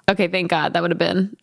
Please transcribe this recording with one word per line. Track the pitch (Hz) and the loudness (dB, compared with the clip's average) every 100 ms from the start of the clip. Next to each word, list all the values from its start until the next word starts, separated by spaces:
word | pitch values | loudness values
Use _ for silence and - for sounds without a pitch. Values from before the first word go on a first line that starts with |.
| - | -2
Okay, | 196 180 | 0 0
thank | 185 170 | 0 0
God. | 165 147 | 0 0
That | 175 | 0
would | 170 | 0
have | 170 | 0
been | 170 180 190 226 | 0 0 -2 -4